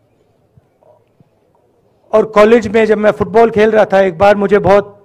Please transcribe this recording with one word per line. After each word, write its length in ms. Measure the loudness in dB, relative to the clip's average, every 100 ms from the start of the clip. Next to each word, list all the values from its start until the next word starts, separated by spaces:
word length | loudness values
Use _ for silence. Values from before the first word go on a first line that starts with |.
| _ _ _ _ _ _ _ _ _ _ _ _ _ _ _ _ _ _ _ _ _
और 140 | -4 -2
कॉलेज 420 | 2 2 2 0
में 180 | -2 -2
जब 120 | 0
मैं 140 | -2
फुटबॉल 400 | -2 -2 0 0
खेल 200 | 0 0
रहा 140 | 0 0
था, 140 | 0
एक 180 | -2 0
बार 180 | 0 0
मुझे 240 | 0 -2
बहुत 360 | 2 0 -2 -10